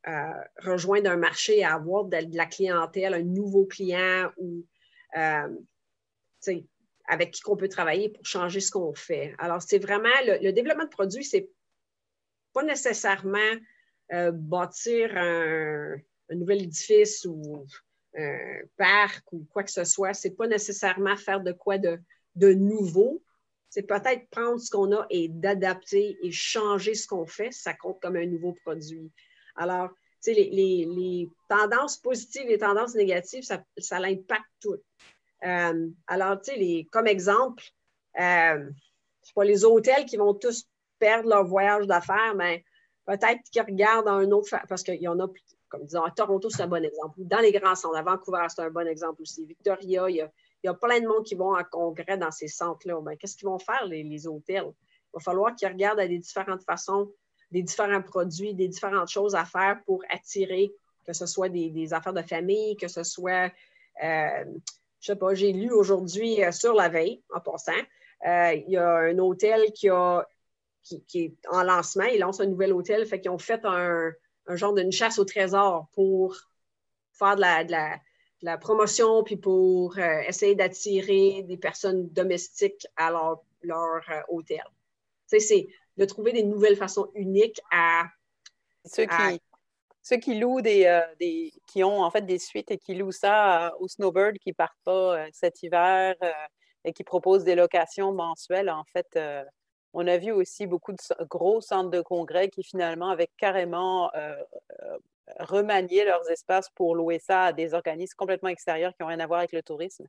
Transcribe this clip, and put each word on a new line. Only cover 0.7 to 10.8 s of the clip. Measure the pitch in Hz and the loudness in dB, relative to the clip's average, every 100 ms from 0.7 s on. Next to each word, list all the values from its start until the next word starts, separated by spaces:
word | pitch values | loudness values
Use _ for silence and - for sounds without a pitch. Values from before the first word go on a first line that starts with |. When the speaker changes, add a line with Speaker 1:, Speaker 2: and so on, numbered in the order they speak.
| 185 175 202 196 | -2 2 2 4
Speaker 1:
un | 175 | 2
marché, | 165 - - 214 | 0 0 2 4
à | 175 160 | 4 0
avoir | 156 196 190 | -2 -2 0
de, | 170 160 | -4 -4
de | 165 | -4
la | 165 | -4
clientèle, | - 190 175 170 196 190 | -2 0 0 0 -2 -2
un | 175 | -2
nouveau | 175 185 202 196 196 | -2 -2 2 2 2
client | - 190 180 185 185 185 - | -2 -4 0 0 0 -2 -6
ou, | 180 170 170 _ _ _ _ 160 | -12 -12 -14 _ _ _ _ -2
euh, | 156 151 147 | 0 0 -4
tu | - - _ _ _ _ _ _ _ | -10 -16 _ _ _ _ _ _ _
sais, | - 175 - _ _ _ - | -6 -6 -8 _ _ _ -6
avec | 165 170 | -2 -2
qui | - | -4
qu'on | - 202 | -4 -2
peut | 190 | -2
travailler | 190 165 170 214 | -2 -2 0 -2
pour | 214 - | -6 -8
changer | 190 175 196 | -4 -4 -2
ce | 196 | -4
qu'on | 202 165 | -2 -4
fait. » | 143 - 151 143 - | -8 -6 -6 -6 -8
Alors, | 170 175 | -6 -6
c'est | 175 202 | 0 0
vraiment, | 190 208 226 262 254 | 2 0 2 4 4
le, | 190 | 2
le | 190 | 2
développement | 190 254 302 | 0 0 -2